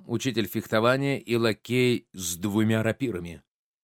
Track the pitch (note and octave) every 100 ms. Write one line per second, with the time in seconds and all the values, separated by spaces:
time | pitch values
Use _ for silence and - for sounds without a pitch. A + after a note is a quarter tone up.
0 | - A2+ C3 A2+ G2+ A2+ - A2 A#2 C3+
1 | C#3 C3+ - A#2 A2+ G2+ - B2 B2+ A#2+
2 | - F#2 F2 E2+ G2+ G#2 A2 A2 A2 G#2+
3 | C3 F2+ E2+ D2+ _ _ _ _